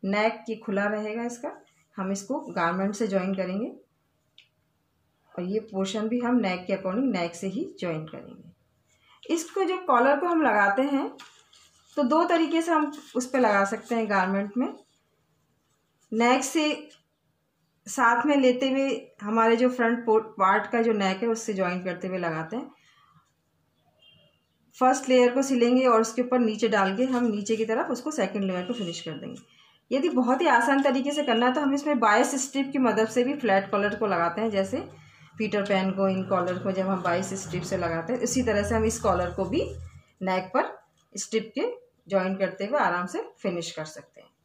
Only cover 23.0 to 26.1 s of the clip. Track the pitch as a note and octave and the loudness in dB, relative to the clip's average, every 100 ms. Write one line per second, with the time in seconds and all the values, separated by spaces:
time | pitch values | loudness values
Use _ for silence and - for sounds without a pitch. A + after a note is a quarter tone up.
23 | _ _ _ _ _ _ _ _ _ _ | _ _ _ _ _ _ _ _ _ _
24 | _ _ _ _ _ _ _ - B3+ C4+ | _ _ _ _ _ _ _ 0 2 2
25 | C4 B3+ B3 B3 C4+ B3+ A#3+ B3+ B3+ A3+ | 2 4 6 4 0 2 4 4 6 4
26 | A3+ | 2